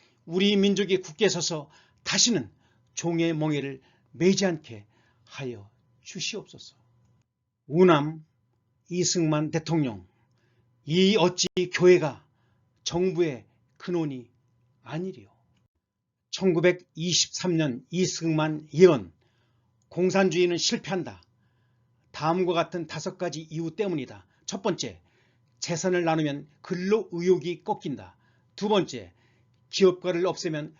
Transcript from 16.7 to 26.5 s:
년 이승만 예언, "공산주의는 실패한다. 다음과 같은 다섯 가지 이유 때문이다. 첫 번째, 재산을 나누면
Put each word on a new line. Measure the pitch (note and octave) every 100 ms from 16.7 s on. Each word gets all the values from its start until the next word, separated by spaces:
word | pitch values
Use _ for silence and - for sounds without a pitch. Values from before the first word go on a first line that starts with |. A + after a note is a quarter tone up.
| F3 - - F3 E3 - - F#3 E3
년 | D3+ B2 -
이승만 | E3+ F3+ - E3 D#3 D#3 D3+ D3+
예언, | C#3+ F3+ C#3+ F2 - _ _ _ _ _ _ _
"공산주의는 | - F#3 F#3 F#3+ E3 F3 E3+
실패한다. | - A#3 - F#3 C3 F#2 _ _ _ _ _ _ _ _ _
다음과 | - D3+ F3 F3+
같은 | E3+ D#3+ F3+ D#3+
다섯 | D#3+ F3+ -
가지 | F3 D#3 D#3+
이유 | D#3 E3
때문이다. | D#3+ G#3 E3 A#2+ G2+ _ _ -
첫 | G3
번째, | G#3 E3 B2 F2 _ _ _ _ _ -
재산을 | - E3 F#3+ F3+
나누면 | E3 D#3+ D3+ C#3+ D3